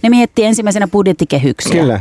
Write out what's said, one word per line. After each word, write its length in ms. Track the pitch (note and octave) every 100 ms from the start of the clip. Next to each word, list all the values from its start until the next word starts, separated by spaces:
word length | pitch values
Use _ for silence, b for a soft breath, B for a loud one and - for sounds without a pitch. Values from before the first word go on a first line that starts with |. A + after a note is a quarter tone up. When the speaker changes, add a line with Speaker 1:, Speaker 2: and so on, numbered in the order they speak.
Speaker 1:
ne 60 | A3+
miettii 340 | A#3+ A#3 -
ensimmäisenä 440 | G#3+ A3+ G#3 G3 G3
budjettikehyksiä. 920 | G3+ F#3+ E3+ E3+ C#3+ C3+ - - F3
Speaker 2:
Kyllä. 180 | C#3+ G#2